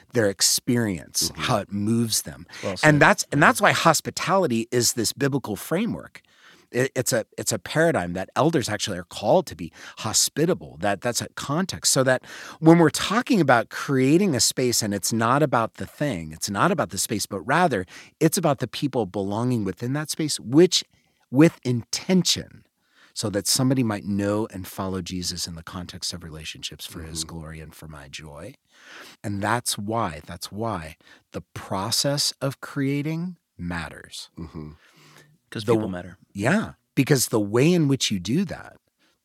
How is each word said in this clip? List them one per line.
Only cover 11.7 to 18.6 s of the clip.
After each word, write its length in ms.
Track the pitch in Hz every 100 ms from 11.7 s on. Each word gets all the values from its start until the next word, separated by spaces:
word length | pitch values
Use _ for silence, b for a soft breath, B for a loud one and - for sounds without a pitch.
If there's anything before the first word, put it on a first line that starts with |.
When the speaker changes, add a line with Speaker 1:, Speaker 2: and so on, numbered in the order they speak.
| 85 -
Speaker 1:
So 100 | 139
that 200 | 127 127 B B B B
when 200 | 160 170
we're 100 | 160
talking 520 | - - 208 - 226
about 280 | 143 120 110
creating 640 | - - 135 131 160 208 127
a 40 |
space, 420 | - - 127 113
and 100 | 107
it's 220 | 101 -
not 300 | 113 113 135
about 320 | 147 123 113 -
the 100 | 95
thing, 460 | - 147 95 78
it's 180 | 78 -
not 220 | 101 147
about 180 | 185 104
the 80 | 98
space, 280 | - 107 -
but 140 | 101
rather 440 | 90 147 180 110 90 B B -
it's 200 | 156 -
about 180 | 170
the 100 | 139